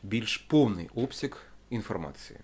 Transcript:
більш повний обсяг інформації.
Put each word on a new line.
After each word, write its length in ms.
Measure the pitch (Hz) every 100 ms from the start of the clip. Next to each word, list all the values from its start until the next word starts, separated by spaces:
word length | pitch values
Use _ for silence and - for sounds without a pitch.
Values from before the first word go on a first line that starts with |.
більш 340 | 101 110 110 -
повний 520 | - 151 131 92 82 113
обсяг 500 | 131 - 139 - - - -
інформації. 680 | 117 - 95 76 - - -